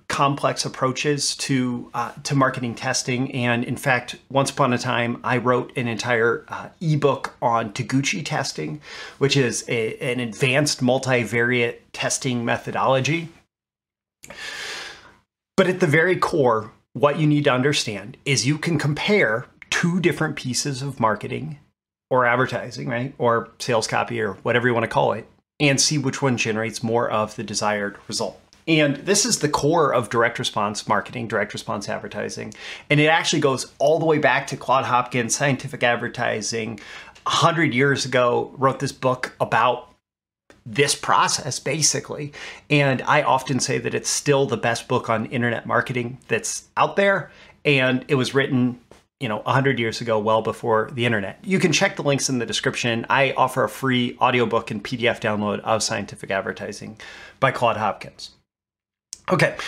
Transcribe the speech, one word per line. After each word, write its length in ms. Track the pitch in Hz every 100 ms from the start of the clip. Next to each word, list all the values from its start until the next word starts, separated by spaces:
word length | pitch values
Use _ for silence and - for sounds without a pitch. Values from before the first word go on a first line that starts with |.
| -
complex 560 | - 143 143 135 -
approaches 720 | - - 131 123 151 143 - -
to, 520 | - 131 127 120 -
uh, 160 | 120 117 -
to 100 | -
marketing 400 | 143 131 131 120
testing. 560 | 110 131 123 - 123 131
And 320 | 135 120 120
in 140 | 123 120
fact, 400 | 139 123 - - -
once 200 | 135 135
upon 220 | - 131
a 60 | 123
time, 420 | 127 120 117 -
I 140 | 110 123
wrote 360 | 117 127 - 131
an 100 | 120
entire, 580 | 107 123 117 117 117 -
uh, 220 | - - -
ebook 560 | 160 147 143 123 - -
on 320 | 127 117 110
Taguchi 520 | - 104 131 139 190
testing, 560 | 147 143 135 - 151 151 - - - -
which 180 | 139 139
is 280 | 120 107 -
a, 280 | 120 110 -
an 200 | 139 123
advanced 600 | 117 104 135 131 147 -
multivariate 960 | 123 127 127 123 107 120 120 123 120 - _
testing 520 | - 131 - 135 120
methodology. 840 | 120 117 117 104 110 135 131 165 165 - _ _ _ _ _ _ _ _ - - - - - - - - - _ _ _ _ -
But 100 | 180
at 140 | 185
the 80 | 175
very 260 | 160 180
core, 560 | 175 - 165 123 110 107 - _
what 260 | 123 143 147
you 80 | 151
need 160 | 147
to 100 | 143
understand 640 | 127 143 143 - 98 104 -
is 220 | 143 131 127
you 120 | 151
can 200 | 170 160
compare 680 | 147 147 - 208 117 113 - - -
two 280 | - 175 180
different 380 | 165 - 156 -
pieces 460 | 127 117 147 127
of 180 | 143 135
marketing 580 | 110 104 113 120 156 143 _ _ _ _ -
or 140 | 127
advertising, 640 | 120 123 127 117 117 113 143
right? 240 | 120 139 -
Or 320 | 120 117 107 -
sales 300 | - 113 -
copy 320 | 113 104 117
or 140 | 104 95
whatever 240 | 120 120 123
you 60 |
wanna 120 | 117 113
call 280 | - 127
it, 120 | 104 - _ _ -
and 220 | 147 131
see 180 | - 151
which 240 | 127 -
one 140 | 135 117
generates 480 | 113 107 113 110
more 260 | 113 117 120
of 240 | 110 107
the 80 | -
desired 560 | 107 101 104 104 101 - -
result. 340 | 107 101 - _ _ -
And 300 | 160 147 131
this 280 | 175 202 240
is 140 | -
the 80 | 151
core 440 | - 143 170 139
of 180 | 123 110
direct 280 | 117 120 123
response 480 | 120 113 104 107 -
marketing, 400 | 104 - 123 110
direct 260 | 107 104
response 360 | 113 - 107 107
advertising. 680 | 104 104 104 107 113 113 - - - -
And 120 | 147
it 60 | 156
actually 340 | 165 165 160
goes 320 | 139 131 - -
all 180 | 143 160
the 80 | 160
way 120 | 151
back 280 | 131 131 143
to 80 | 135
Claude 280 | - 131
Hopkins, 500 | 117 123 123 127 113
scientific 480 | - 143 127 131 120
advertising, 960 | 123 117 117 123 117 113 104 113 110 113 - - - - -
a 40 |
hundred 440 | - 165 160 151
years 300 | 120 143 131
ago, 500 | 135 127 123 120 - -
wrote 220 | 131 131
this 140 | 139
book 420 | - 127 127 - -
about 460 | 131 113 123 123 - _ _ _ _ _ _ _ 117
this 240 | 107 139
process, 640 | - - 107 175 - - -
basically. 720 | 139 156 143 - - 98 143 - - - -
And 320 | 147 139 131
I 200 | - 147
often 360 | 135 131 - 127
say 200 | 135 131
that 160 | 123
it's 160 | 120 -
still 340 | - 147 139
the 140 | 135 110
best 280 | 120 117 -
book 220 | 123 -
on 160 | 110 113
internet 380 | 123 120 113
marketing 540 | - 113 - 123 120 135 -
that's 400 | 107 - - - -
out 200 | 147 -
there. 340 | 196 190 - - - _
And 400 | 151 139 127 127 -
it 100 | 139
was 180 | 113
written, 440 | 135 131 127 123 120 - - _ -
you 120 | 123
know, 100 | 107 123
a 60 |
hundred 240 | 127 135 117
years 240 | 113 110
ago, 160 | 117 110
well 240 | 104 110
before 480 | 110 - 120 110 107
the 140 | 123 120
internet. 320 | 110 104 -
You 160 | - 185
can 140 | 175
check 240 | 147 196 190
the 60 |
links 260 | 143 139 -
in 100 | 127
the 60 |
description. 640 | 107 - 135 - 123 113 -
I 240 | 123 135
offer 320 | - 131 131
a 40 | 107
free 500 | - 131 123 120 -
audiobook 500 | 123 123 110 113 -
and 140 | 107
P 140 | - 120
D 100 | 117
F 140 | 104
download 380 | 110 104 104 101
of 220 | 113 110
Scientific 480 | - 110 101 - 101
Advertising 720 | 98 98 95 101 101 104 110 - - - -
by 100 | 135
Claude 280 | - 117 104
Hopkins. 540 | 107 - - - - _ _ _ _ _ _ _ _ - -
Okay, 260 | 170 165 -